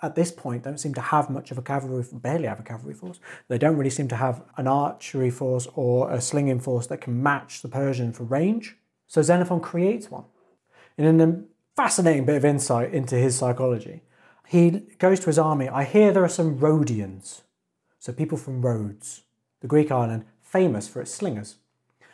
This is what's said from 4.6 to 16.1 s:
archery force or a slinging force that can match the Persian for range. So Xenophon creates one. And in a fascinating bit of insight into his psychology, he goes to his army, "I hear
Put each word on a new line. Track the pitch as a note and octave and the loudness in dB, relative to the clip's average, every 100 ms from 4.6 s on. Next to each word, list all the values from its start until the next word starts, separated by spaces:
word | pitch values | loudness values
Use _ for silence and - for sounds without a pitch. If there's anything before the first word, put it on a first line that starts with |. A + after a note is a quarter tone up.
| C3 | 0
archery | C#3 D3 - - C3+ B2+ | 2 0 -4 -8 -2 -2
force | B2+ C3 B2+ B2 | -2 -2 -2 -4
or | - B2 B2 C3+ | -2 0 2 2
a | B2+ | -2
slinging | - D3 C#3 B2 | -2 0 0 0
force | C3 B2 A#2+ | 0 -2 -4
that | D3+ | -8
can | B2+ A#2+ | -4 0
match | C#3+ C#3 - - | 0 0 -4 -14
the | B2 | -10
Persian | B2+ C#3 B2+ A#2 | -4 -2 -2 -4
for | A#2 | -6
range. | A#2 C3+ F#3 A3 - - _ _ _ | -4 0 0 -2 -6 -18 _ _ _
So | D#3+ | 2
Xenophon | D#3 F3 F3+ F3 | 4 4 2 -2
creates | - F3 F#3 A#3 - | -2 0 0 -2 -8
one. | - - _ _ _ _ _ _ - | -16 -16 _ _ _ _ _ _ 0
And | D#3 | 4
in | D#3+ | 6
a | D#3+ F3 - _ _ | 6 2 -8 _ _
fascinating | - A3+ - E3 D3 B2+ | -2 0 2 4 4 2
bit | D3 | 2
of | |
insight | D3 C#3 - A#2+ B2 | 2 2 0 -2 0
into | C3+ B2+ B2 | -4 -2 0
his | C3 B2 | 2 2
psychology, | B2 B2 B2+ A2+ - E3 - _ _ _ _ | 0 0 0 -2 -6 -16 -20 _ _ _ _
he | F3 E3+ E3 - - | 4 6 4 -6 0
goes | F#3 F#3+ | 4 4
to | F3 | 2
his | D3+ | 2
army, | D#3 D3 B2+ | 2 0 -2
"I | C#3 | -2
hear | C3+ G#3 G#3 | 2 6 6